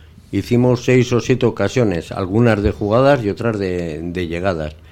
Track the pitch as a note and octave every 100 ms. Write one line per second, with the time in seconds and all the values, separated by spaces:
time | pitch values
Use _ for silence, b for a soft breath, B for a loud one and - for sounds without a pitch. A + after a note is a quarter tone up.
0 | b b - G2 - A#2+ B2+ A#2+ - B2+
1 | A#2+ A#2+ - B2 A#2 - G2+ C3 A2 E2+
2 | - - F2+ G#2+ A#2+ G#2 G#2 - G#2 A#2
3 | C3+ C#3 G2+ F#2 A#2 G#2+ F#2+ F2+ E2+ D2+
4 | F2 F2 E2+ E2+ F#2+ E2 D2+ - B